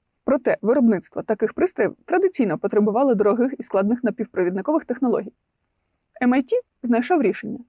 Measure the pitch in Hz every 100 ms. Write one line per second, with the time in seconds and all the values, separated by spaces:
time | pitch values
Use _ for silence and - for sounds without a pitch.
0 | _ _ - 269 220 - 202 269 233 185
1 | - - - 214 220 - 370 - 208 -
2 | - 370 381 - 208 156 202 220 208 220
3 | 277 214 208 233 254 277 - 196 202 240
4 | 233 - 214 180 180 190 190 311 - 247
5 | 254 202 196 _ _ _ _ _ _ _
6 | _ - 247 262 254 494 - _ 240 233
7 | 240 349 370 - 214 -